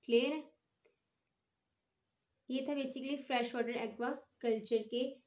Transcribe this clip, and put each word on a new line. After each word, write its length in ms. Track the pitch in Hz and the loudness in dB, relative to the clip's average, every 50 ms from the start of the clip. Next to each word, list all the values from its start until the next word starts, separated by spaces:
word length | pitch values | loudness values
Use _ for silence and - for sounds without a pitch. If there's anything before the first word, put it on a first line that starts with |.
| _ | _
क्लियर 280 | - 233 233 240 277 294 | 6 6 6 6 6 0
है? 180 | 311 294 - _ _ _ _ _ _ _ - _ _ _ _ _ _ _ _ _ _ _ _ _ _ _ _ _ _ _ _ _ _ _ _ _ _ _ _ _ _ _ _ | -2 -6 -10 _ _ _ _ _ _ _ -20 _ _ _ _ _ _ _ _ _ _ _ _ _ _ _ _ _ _ _ _ _ _ _ _ _ _ _ _ _ _ _ _
ये 120 | 254 269 | -4 -4
था 120 | 269 277 294 | -2 -2 -2
basically 500 | 285 269 254 - 262 240 269 285 277 - | -2 -2 -4 -4 -6 -4 -4 -4 -4 -2
फ्रेश 320 | - 262 240 233 240 - | 0 0 0 0 0 0
वाटर 140 | 247 233 233 | -2 -2 -2
एक्वाकल्चर 1160 | 240 226 220 214 - - 240 254 294 - - _ _ _ - 233 220 226 214 - 240 220 214 - | -2 -4 -4 -6 -6 -4 -4 -4 -4 -4 -8 _ _ _ 0 0 0 0 0 2 2 2 2 2
के 320 | - 240 254 277 - - _ | -2 -2 -2 -2 -4 -10 _